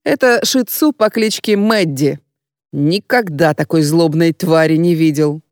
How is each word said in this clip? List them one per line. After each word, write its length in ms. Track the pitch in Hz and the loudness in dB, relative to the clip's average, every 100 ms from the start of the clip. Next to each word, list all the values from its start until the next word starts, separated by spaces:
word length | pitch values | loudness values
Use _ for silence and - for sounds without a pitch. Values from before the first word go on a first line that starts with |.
это 400 | - 285 254 240 | -4 0 2 2
шицу 480 | 233 262 247 - 302 | 0 -2 -2 -2 -2
по 180 | - 214 | 0 -2
кличке 460 | 226 220 - - 202 | 0 -2 -4 -2 0
Мэдди. 640 | 214 220 170 135 143 - - _ _ _ _ | 2 0 0 0 -2 -2 -10 _ _ _ _
Никогда 800 | - 147 190 - 247 202 147 160 | -4 -2 -2 -2 -2 -2 0 0
такой 280 | 151 - 165 | 0 -2 0
злобной 520 | 147 165 165 151 165 | 2 2 0 2 0
твари 420 | 156 180 160 160 160 | 0 0 2 2 2
не 180 | 175 | 2
видел. 480 | 165 160 147 151 156 - | 2 0 0 -2 -4 -12